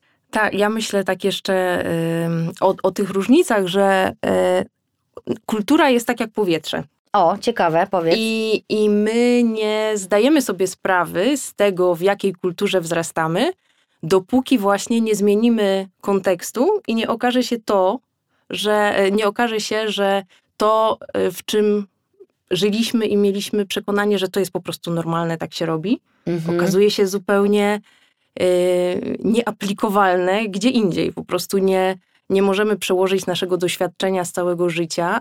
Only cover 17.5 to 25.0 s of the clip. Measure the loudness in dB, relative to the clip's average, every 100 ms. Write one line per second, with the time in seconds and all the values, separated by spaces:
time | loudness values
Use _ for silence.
17.5 | -4 0 2 2 0 -8 _ _ _ _
18.5 | -4 0 2 2 2 2 2 0 0 -2
19.5 | -2 -4 -4 -4 -2 0 0 -4 _ _
20.5 | -2 2 2 2 -2 -4 -2 -2 -4 -4
21.5 | 0 2 0 -4 _ _ _ -20 _ _
22.5 | -2 0 0 0 0 0 2 2 0 -4
23.5 | -4 -4 -4 -2 0 0 0 -2 -2 -4
24.5 | -4 -8 -10 -6 -4